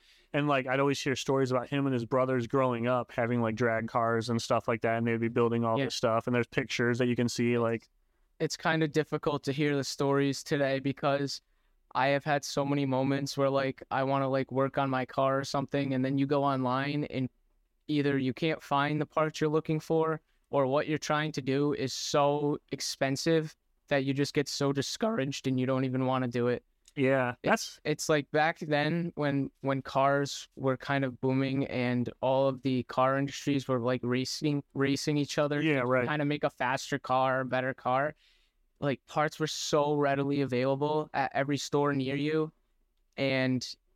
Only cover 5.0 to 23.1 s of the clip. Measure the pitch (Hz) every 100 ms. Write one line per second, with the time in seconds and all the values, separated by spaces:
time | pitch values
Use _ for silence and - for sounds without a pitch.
5 | 117 117 117 120 120 117 117 113 135 -
6 | 123 113 120 123 117 - 127 - 120 120
7 | 127 120 120 - 120 120 117 117 - _
8 | _ _ _ - 156 - 175 160 160 151
9 | 147 151 - 143 - 135 147 143 131 -
10 | 143 139 139 135 - 151 139 135 135 135
11 | 151 139 143 - - _ _ _ _ 127
12 | 131 143 156 147 - - 139 143 139 131
13 | 135 139 139 - 139 135 135 - - 131
14 | 135 139 135 135 131 127 135 139 139 131
15 | 127 - 135 135 139 143 131 143 135 131
16 | 127 139 139 147 139 135 127 127 139 147
17 | 147 123 127 _ _ _ _ _ - 151
18 | 143 139 131 123 165 156 - 143 143 151
19 | 147 - 156 - 156 156 151 156 - 160
20 | 160 156 - _ _ 139 131 139 135 151
21 | - 151 156 147 135 135 143 143 131 -
22 | - 156 143 147 147 147 - 135 - -
23 | 135